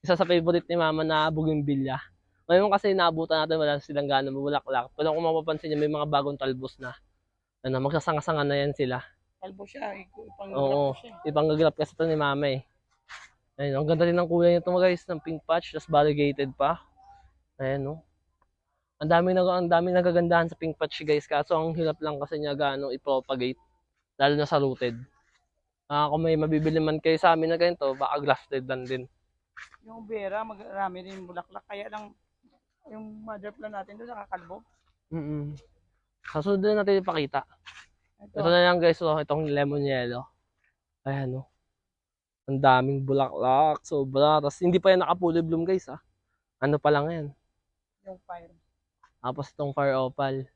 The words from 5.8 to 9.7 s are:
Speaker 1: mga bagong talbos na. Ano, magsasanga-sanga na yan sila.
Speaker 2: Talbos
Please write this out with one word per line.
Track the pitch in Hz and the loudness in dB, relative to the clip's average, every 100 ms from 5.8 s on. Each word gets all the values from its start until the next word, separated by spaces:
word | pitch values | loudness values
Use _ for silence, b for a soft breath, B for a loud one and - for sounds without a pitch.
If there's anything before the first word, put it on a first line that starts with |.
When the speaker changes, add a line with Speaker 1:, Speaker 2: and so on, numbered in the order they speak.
| 151 | 0
Speaker 1:
mga | 151 147 | 0 0
bagong | 143 139 143 | 0 -2 -4
talbos | 135 127 131 - | -4 -4 -8 -12
na. | 127 - _ _ _ _ _ _ | -16 -16 _ _ _ _ _ _
Ano, | 131 131 | -4 -2
magsasanga-sanga | 135 156 156 151 156 156 | 0 -2 0 -2 -2 -2
na | 143 143 | 0 0
yan | 143 139 | -2 -2
sila. | 131 127 - _ _ _ | -2 -2 -8 _ _ _
Speaker 2:
Talbos | 190 196 202 | -16 -16 -18